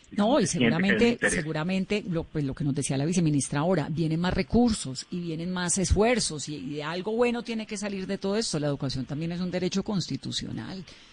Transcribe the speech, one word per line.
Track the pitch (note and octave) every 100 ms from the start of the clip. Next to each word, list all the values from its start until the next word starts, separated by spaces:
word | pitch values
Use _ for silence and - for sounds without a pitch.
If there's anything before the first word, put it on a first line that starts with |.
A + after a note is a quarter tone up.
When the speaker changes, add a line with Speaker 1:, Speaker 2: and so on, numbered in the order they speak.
| -
Speaker 1:
No, | - G#3 C#4+
y | F#3+
Speaker 2:
se | E3+
siente | A#2+
que | E3
hay |
un | F#3
Speaker 1:
seguramente, | A3 A#3
Speaker 2:
interés. | A#3+ G#3
Speaker 1:
seguramente | F3+ D#3 D#3 E3+ F#3+ F#3 G#3 F#3+
lo, | E3 D3
pues, | D#3+
lo | C#3+
que | B2+
nos | D3 C3+
decía | C3 C3+
la | D3
viceministra | F#3 D#3+ D3 B2+ D3
ahora, | E3 F3+ C#3+
vienen | C#3+ D#3 D#3+
más | F3+
recursos | F#3 - A3 A#3+ A3 C3 B2+ -
y | F3+
vienen | E3+ D#3 E3+
más | F3+ F3+ G3
esfuerzos | F3+ D#3+ A3+ A#3+ - D#3 D3
y, | D3
y | B2+ D3
algo | D3 F3 F3+ A3+
bueno | A#3+ A#3
tiene | A#3 A3+ G#3+
que | G#3
salir | G3+ G3 F#3
de | G3
todo | G3 G3+
esto. | A#3 D#3
La | D3
educación | C#3 C#3 C3+ B2
también | D3 E3
es | F3
un | F3+
derecho | F3+ F3+ F#3+
constitucional | G#3 G3+ - C#3 - A#2+ - A#2 A2+ F#3+ - - -